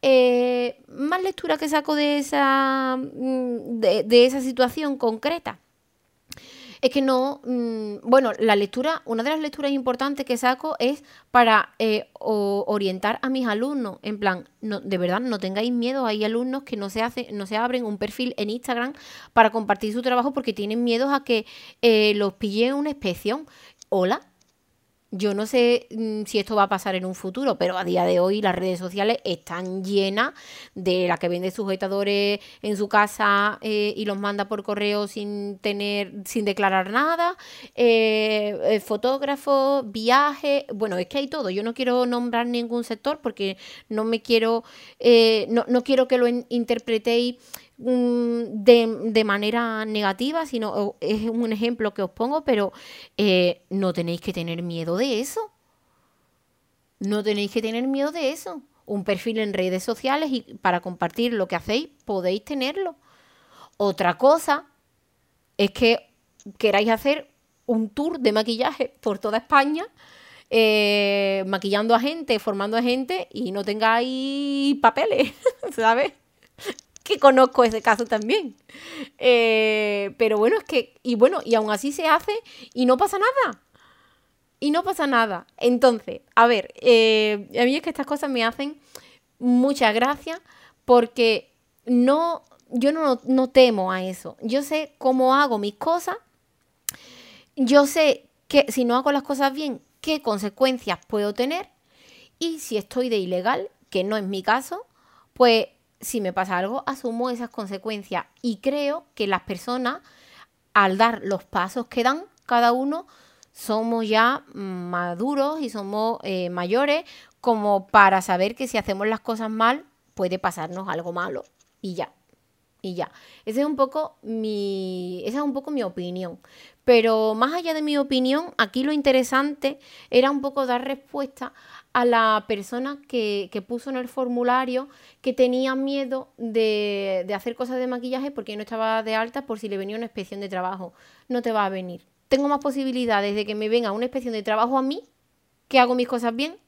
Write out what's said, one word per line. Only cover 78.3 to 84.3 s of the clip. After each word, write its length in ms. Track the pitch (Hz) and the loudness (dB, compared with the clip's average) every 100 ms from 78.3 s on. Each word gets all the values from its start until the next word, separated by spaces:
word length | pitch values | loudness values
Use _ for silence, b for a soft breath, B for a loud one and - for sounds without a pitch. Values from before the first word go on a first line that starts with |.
| 403 302 - _ B B 320 285 _ | -2 -2 -12 _ B B -14 -16 _
Eh, 960 | 247 240 226 220 220 214 208 202 202 - | 4 6 4 4 2 2 0 0 -4 0
pero 180 | 226 214 | 2 4
bueno, 220 | 220 427 | 4 2
es 60 | |
que, 300 | - 294 - _ | 0 -2 -2 _
y 120 | 254 | -4
bueno, 260 | 233 254 370 | 4 4 4
y 100 | - | 0
aún 160 | 226 214 | 0 2
así 220 | 208 277 | -2 -2
se 140 | 285 320 | -2 2
hace 260 | 320 - 427 - B 247 | 2 2 -6 -6 B -14
y 100 | 240 | 0
no 120 | 247 254 | 4 4
pasa 220 | 403 403 | 4 2
nada. 440 | 440 539 427 214 _ _ b b b b b | 2 2 0 -2 _ _ b b b b b